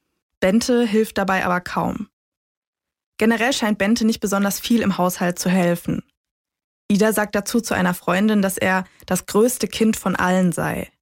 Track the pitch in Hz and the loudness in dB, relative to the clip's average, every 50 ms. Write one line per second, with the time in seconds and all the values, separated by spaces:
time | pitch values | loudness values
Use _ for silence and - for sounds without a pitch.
0 | _ _ _ _ _ _ _ - - 185 190 233 - - 247 240 240 220 202 220 | _ _ _ _ _ _ _ -2 0 2 2 2 2 2 2 2 2 2 2 2
1 | 220 - - 214 196 180 190 185 - 185 180 180 180 - - - 170 - - - | 0 0 0 -4 -2 0 0 0 0 0 -2 -2 -2 -4 -6 -4 -4 -4 -4 -6
2 | 208 - _ _ _ _ _ _ _ _ _ _ _ _ _ _ _ _ _ _ | -10 -12 _ _ _ _ _ _ _ _ _ _ _ _ _ _ _ _ _ _
3 | _ _ _ - 214 220 233 220 226 254 277 - 240 208 208 - 196 208 233 - | _ _ _ 0 0 2 2 2 0 0 0 0 0 -2 0 0 0 0 2 2
4 | 226 220 220 - - 202 202 196 202 202 190 - - - 240 226 - 196 180 - | 2 0 0 0 -2 -2 0 0 0 0 -2 -4 -2 0 0 2 2 0 0 0
5 | 180 180 180 - 185 175 180 - - 185 180 190 175 175 175 175 - - - - | 0 0 0 -2 -2 -4 -2 -2 -2 0 2 2 2 2 0 -2 -4 -6 -6 -6
6 | - _ _ _ _ _ _ _ _ _ _ _ _ _ _ _ _ - 208 185 | -8 _ _ _ _ _ _ _ _ _ _ _ _ _ _ _ _ -2 2 2
7 | 214 220 214 214 214 208 - 208 202 - - 240 226 - - - 180 180 180 - | 2 2 2 0 -2 -2 -2 -4 -4 0 -2 -2 -2 0 -2 0 0 0 -2 -2
8 | - - 175 190 208 220 214 208 190 196 185 - - 190 190 190 185 - _ _ | -2 -2 0 2 2 2 2 2 2 0 -2 -2 -2 0 0 0 -2 -6 _ _
9 | - - 185 185 - - - 202 226 254 - - - 196 - - 220 220 214 - | -6 -4 -4 -4 -4 -2 2 4 4 4 2 0 -6 -6 -2 0 2 2 2 0
10 | - 190 180 - 185 180 180 185 185 175 160 - 160 151 - - - - _ _ | -2 -4 -2 0 0 2 2 2 2 2 0 0 -4 -4 -4 -4 -6 -10 _ _